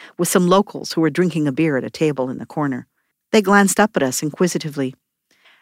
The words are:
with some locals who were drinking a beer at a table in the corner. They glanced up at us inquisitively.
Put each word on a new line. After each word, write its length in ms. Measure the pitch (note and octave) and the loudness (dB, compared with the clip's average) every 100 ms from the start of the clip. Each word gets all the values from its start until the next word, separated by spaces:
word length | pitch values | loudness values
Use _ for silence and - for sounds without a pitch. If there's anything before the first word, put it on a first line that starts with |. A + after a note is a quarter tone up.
| - - | -12 -6
with 100 | F3 | 0
some 220 | G3 F3 | 2 4
locals 420 | F#3+ G#3 C#3 - | 4 2 -6 -8
who 80 | - | -2
were 100 | D#3+ | 0
drinking 380 | C#3+ F3+ D#3 D3 | 0 -2 0 -2
a 60 | |
beer 240 | C3+ D#3+ C3 | 0 0 -2
at 80 | - | -4
a 40 | |
table 400 | - D#3 C3+ C3 | -2 -2 -2 -4
in 100 | - | -8
the 60 | B2 | -10
corner. 420 | - C#3+ B2+ - _ _ _ _ | -4 -4 -4 -10 _ _ _ _
They 100 | A3 | 0
glanced 380 | F#3+ G3+ G3 - | 4 4 4 4
up 160 | G#3 - | 2 2
at 80 | |
us 180 | C3+ - | -2 -2
inquisitively. 760 | D3+ - F3+ E3 D#3 D3 C3 C#3 _ _ _ _ _ _ | -4 -2 -2 -2 -6 -6 -6 -8 _ _ _ _ _ _